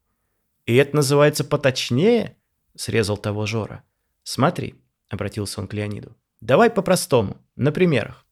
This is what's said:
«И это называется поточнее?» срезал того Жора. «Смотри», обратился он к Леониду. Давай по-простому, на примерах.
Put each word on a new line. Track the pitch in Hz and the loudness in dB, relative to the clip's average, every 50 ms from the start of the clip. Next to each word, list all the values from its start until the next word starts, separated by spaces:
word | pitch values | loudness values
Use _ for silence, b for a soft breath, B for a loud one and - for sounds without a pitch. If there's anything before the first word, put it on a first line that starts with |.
| _ _ _ _ _ _ _ _ _ _ _ _ _ | _ _ _ _ _ _ _ _ _ _ _ _ _
«И | 120 117 | 2 4
это | 131 139 139 - | 4 4 4 2
называется | 151 139 131 143 143 147 147 147 - 139 | 0 2 4 4 4 4 4 4 0 -2
поточнее?» | - 151 139 143 131 127 - - - 120 131 180 226 240 220 - - - _ _ _ _ _ _ _ _ | -2 -2 0 0 0 0 -2 -2 -2 0 2 2 2 2 2 0 -4 -10 _ _ _ _ _ _ _ _
срезал | - - - 113 113 104 104 104 | -12 -8 -2 -2 0 0 0 -2
того | - - 104 101 107 107 | -4 -4 -6 -4 -4 -4
Жора. | 104 113 110 101 - - - - _ _ _ _ _ _ _ _ | -4 -4 -6 -6 -8 -10 -16 -20 _ _ _ _ _ _ _ _
«Смотри», | - - - 131 175 - - - - - _ _ _ _ _ _ _ | -8 -2 0 2 2 0 -2 -6 -10 -12 _ _ _ _ _ _ _
обратился | 107 95 101 101 - 107 101 - - 107 | -10 -8 -8 -8 -6 -8 -8 -8 -8 -10
он | 98 - | -10 -8
к | 104 | -8
Леониду. | 104 104 104 104 110 - - - _ _ _ _ _ | -8 -6 -8 -8 -10 -14 -18 -20 _ _ _ _ _
Давай | 113 113 131 185 233 226 | -2 2 4 4 4 4
по-простому, | 226 196 - 180 185 170 - - 135 117 101 - - - _ _ _ | 2 0 0 0 0 0 2 2 2 2 2 0 -4 -10 _ _ _
на | - 120 151 | -4 -2 -2
примерах. | 151 165 180 175 143 110 - - - - _ _ | 0 2 2 2 2 0 -2 -4 -10 -18 _ _